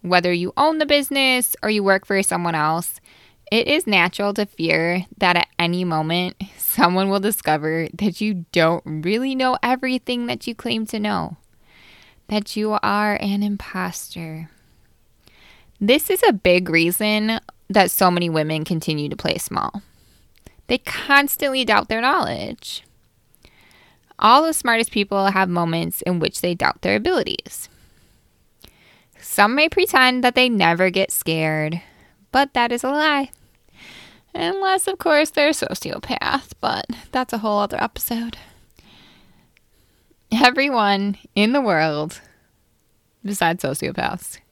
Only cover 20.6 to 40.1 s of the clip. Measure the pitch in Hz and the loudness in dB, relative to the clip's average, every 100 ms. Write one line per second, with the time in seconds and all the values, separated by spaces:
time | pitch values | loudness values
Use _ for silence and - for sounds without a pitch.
20.6 | - 254 - - - 277 285 - 285 262 | -4 -4 -4 -10 2 2 2 -2 -2 -2
21.6 | 233 208 - 220 247 359 - - - 240 | 2 2 2 -2 0 0 -2 -4 -8 -10
22.6 | - - _ _ _ _ _ _ - _ | -14 -16 _ _ _ _ _ _ -20 _
23.6 | _ _ _ _ _ - 214 262 320 311 | _ _ _ _ _ 0 4 6 4 0
24.6 | 247 226 233 214 202 196 196 196 190 170 | 0 0 0 -2 -2 0 0 2 0 0
25.6 | 170 165 170 - - 180 156 - 180 175 | 0 -2 -4 -4 -4 0 -2 -2 -4 0
26.6 | - - 180 208 262 349 - - - - | -2 0 0 0 0 -2 -2 -8 -12 -16
27.6 | - _ _ _ _ _ _ _ _ _ | -18 _ _ _ _ _ _ _ _ _
28.6 | - _ _ _ _ _ - - 208 269 | -20 _ _ _ _ _ -8 2 4 4
29.6 | 320 392 359 262 254 254 247 247 254 220 | 2 2 2 4 4 4 2 4 2 4
30.6 | 170 165 185 180 190 - - 160 160 156 | 4 4 2 2 -2 -4 -2 -2 0 0
31.6 | 156 170 - _ _ _ _ 262 277 254 | -2 -4 -10 _ _ _ _ 0 0 0
32.6 | 240 240 269 294 311 285 269 - _ _ | -2 -2 -2 0 0 0 -4 -12 _ _
33.6 | _ _ - - - - _ 330 339 392 | _ _ -20 -20 -20 -20 _ -6 -4 -2
34.6 | 381 381 381 392 339 302 311 - 294 311 | 0 0 0 -2 2 4 2 2 2 2
35.6 | - - - - - - - 175 - - | -4 -6 -8 -10 -8 -4 -2 -4 -6 -6
36.6 | - - - 226 - 254 254 233 214 208 | -4 -4 -6 -12 -6 -6 -4 -4 -2 0
37.6 | 202 - 226 - - 233 233 - - _ | -2 -4 -6 -6 -6 -6 -6 -12 -20 _
38.6 | _ _ _ - - _ _ _ _ _ | _ _ _ -20 -20 _ _ _ _ _
39.6 | _ _ _ _ _ | _ _ _ _ _